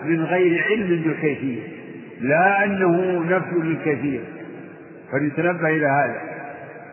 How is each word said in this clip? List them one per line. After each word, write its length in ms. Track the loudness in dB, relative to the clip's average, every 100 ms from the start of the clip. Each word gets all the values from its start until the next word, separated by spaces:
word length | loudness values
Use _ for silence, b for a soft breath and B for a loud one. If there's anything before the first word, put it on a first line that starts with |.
من 200 | 0 0
غير 400 | 2 4 4 4
علم 380 | 2 0 2 0
بالكيفية. 680 | 0 0 0 0 -4 -4 -8 -14 -14 -16 -16 -6
لا 440 | 2 4 6 4
أنه 580 | 2 2 4 4 2 0
نفي 320 | 2 0 2
للكيفية. 680 | -2 0 0 0 0 0 -4 -6 -12 -14 -14 -16 -16 -18 -18 -6
فليتنبه 560 | -2 -2 0 -2 0 0
إلى 180 | 2 2
هذا. 440 | 2 2 -2 -10 -12 -12 -14 -14 -16 -18